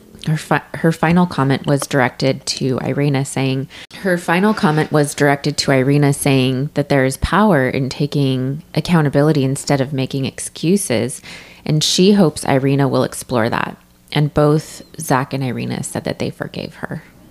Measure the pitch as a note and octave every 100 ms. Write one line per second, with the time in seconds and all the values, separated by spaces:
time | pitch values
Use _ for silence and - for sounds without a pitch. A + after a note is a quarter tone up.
0 | - - - D#3 - D3 - C#3+ E3 D#3+
1 | D#3+ E3+ F3 - C3+ C3+ - C#3+ - C#3+
2 | B2 - C3+ C3+ - - C#3 B2+ - B2+
3 | C#3+ C3+ C#3 - C3+ C3 C3+ - - -
4 | G3 F3 F3 E3+ G#3 G#3+ F#3 D#3 D3+ D3+
5 | C#3+ - D3 C#3 - C#3+ - C3+ C3 C#3+
6 | C#3+ C#3 D3 C3+ B2+ B2+ C#3+ - C#3+ C#3+
7 | C3 C3 - E3+ G#3+ D#3+ B2+ B2+ C3 -
8 | C#3+ D3 C3+ C3 C3 C#3 - - D#3 F3
9 | D3 C#3+ D3 D#3 C3 C#3 - C#3+ C3 C#3+
10 | C3 C#3 C3 - - - D#3+ G3+ - A2+
11 | A#2+ - - - - - - D3+ - -
12 | F#3 G3+ E3+ - - C3+ C3+ C#3 C#3 B2+
13 | B2+ - - B2+ A2 - - - _ _
14 | - D3 D3 - D3+ D#3 - - - -
15 | - C3+ C3 C3+ C3+ A#2+ B2 B2 C3+ -
16 | - - - - - - - - - D#3+
17 | - - -